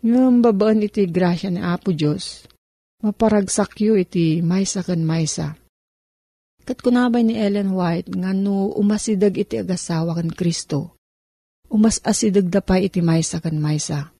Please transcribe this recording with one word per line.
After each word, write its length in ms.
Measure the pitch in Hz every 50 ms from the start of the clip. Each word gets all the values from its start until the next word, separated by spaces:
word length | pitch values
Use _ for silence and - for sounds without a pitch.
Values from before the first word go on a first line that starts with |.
| -
Ngem 400 | 226 233 247 254 262 247 240 233
babaan 400 | 240 220 190 208 220 220 220 208
iti 240 | 208 _ 220 202 180
grasya 400 | 165 180 185 175 175 165 - 196
ni 160 | 175 175 202
Apo 320 | 180 175 180 _ 208 180
Diyos, 480 | 147 156 147 147 185 - - - - - - _ _ _ _ _ _ _ _ _ _
maparagsakyo 960 | - 214 202 _ 226 220 214 208 196 185 - - 202 - - - 208 208 220
iti 480 | 202 180 - - 185 170 160 156 170 170
maysa 400 | 165 175 190 196 185 - 196 175
ken 240 | - 180 165 160 160
maysa. 480 | 160 165 160 156 - - 160 147 156 - _ _ _ _ _ _ _ _ _ _ _ _ _ _ _ _ _ _ _ _ _ -
Ket 160 | 254 _ -
kunabay 400 | 254 247 247 247 247 233 240 233
ni 160 | 226 226 220
Ellen 320 | 220 202 202 202 202 196
White 400 | 190 185 180 170 170 165 180 -
nga 240 | 185 185 180 185 190
no 320 | 190 196 202 196 196 196 196 -
umasidag 640 | - 208 202 208 214 - - 220 190 196 208 185 -
iti 240 | 202 _ - 226 196
agasawa 560 | 175 185 180 - - 175 160 160 170 165 165
ken 160 | 170 165 160
Kristo, 640 | - 185 170 165 - - _ 160 143 151 170 _ _ _ _ _ _ _ _ _ _ _ _ _ _ _ _
umas 320 | - 214 214 226 208 - _
asidag 480 | - 214 - - 214 185 202 196 175
da 80 | 175 202
pa 160 | 185 - 185 185 185
iti 160 | 190 - 185
maysa 400 | 170 170 165 165 160 - - 160
ken 240 | - 170 160 151 151
maysa. 480 | 151 151 151 - - 165 147 143 156 _ _